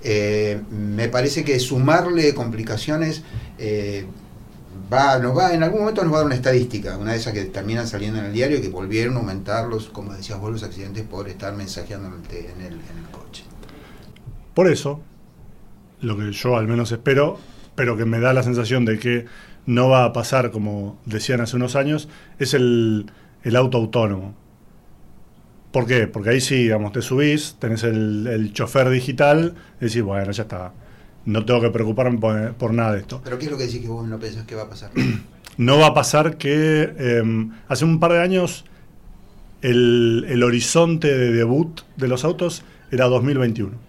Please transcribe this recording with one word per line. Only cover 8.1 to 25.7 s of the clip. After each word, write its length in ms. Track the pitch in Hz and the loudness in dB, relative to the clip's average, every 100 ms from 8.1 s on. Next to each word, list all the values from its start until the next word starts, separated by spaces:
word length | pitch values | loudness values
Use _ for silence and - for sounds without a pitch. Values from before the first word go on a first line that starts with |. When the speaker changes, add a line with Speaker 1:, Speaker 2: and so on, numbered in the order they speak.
| 110 | -4
Speaker 1:
en 60 | 101 | -4
el 60 | |
diario, 300 | 107 135 143 | -2 0 0
que 80 | 101 | -2
volvieron 460 | 90 95 110 117 131 | -8 -4 -2 -2 -2
a 40 | |
aumentar 460 | 110 95 95 110 117 | -4 -6 -4 -4 -2
los, 240 | 110 107 | -6 -8
como 240 | - 98 | -14 -12
decías 260 | 98 98 101 | -12 -12 -10
vos, 120 | 107 | -8
los 100 | 113 | -8
accidentes 420 | - 95 98 98 | -10 -12 -12 -10
por 240 | 107 95 98 | -10 -10 -12
estar 260 | 92 98 101 | -10 -10 -10
mensajeando 540 | 98 98 90 101 98 | -10 -10 -10 -12 -12
en 40 | |
el 80 | 87 | -14
te-, 300 | 82 90 87 | -14 -14 -14
en 100 | 87 | -14
el, 120 | 90 | -14
en 240 | 82 80 165 | -14 -14 -14
el 120 | - | -16
coche. 320 | - - - - - - - - - - - - - - | -18 -18 -20 -20 -20 -20 -20 -20 -20 -20 -20 -18 -18 -6
Speaker 2:
Por 140 | - 185 | 2 4
eso, 340 | 151 143 147 - - - - - - - - - - | 4 -2 -8 -12 -20 -20 -20 -20 -20 -20 -20 -20 -10
lo 160 | 117 104 | -6 -4
que 160 | 104 | -6
yo 240 | 101 123 120 | -4 0 2
al 100 | 110 | 2
menos 240 | 117 113 | 0 -2
espero, 480 | 117 - 139 147 190 - - - | -2 0 2 2 -2 -16 -20 -14
pero 240 | - 123 110 | -4 -2 0
que 80 | 113 | -2
me 140 | 117 | 2
da 140 | 123 | 2
la 100 | 131 | 2
sensación 420 | 123 120 113 127 117 | 2 0 0 0 0
de 140 | 110 | 0
que 260 | 120 120 117 - - - - | -2 -4 -6 -18 -20 -12 -2
no 240 | 120 127 | 2 4
va 160 | 131 120 | 6 4
a 80 | |
pasar 380 | 120 113 131 123 | 0 0 0 0
como 480 | 107 104 104 101 - - | -2 -4 -4 -8 -10 -8
decían 360 | 107 110 123 | -6 -2 -2
hace 140 | 117 123 | -2 -2
unos 200 | 123 143 | -2 0
años, 320 | 139 151 151 - - - | 0 -2 -6 -20 -20 -6
es 160 | 131 | 0
el, 580 | 143 123 120 113 110 104 - - - | 2 4 4 4 0 -4 -16 -20 -8
el 120 | 120 117 | 0 2
auto 240 | 127 127 | 4 2
autónomo. 560 | 110 117 110 98 95 104 - - - - - - - - - - - - | 0 0 0 -2 -8 -16 -20 -20 -20 -20 -20 -20 -20 -20 -20 -20 -20 -20
¿Por 160 | - | -4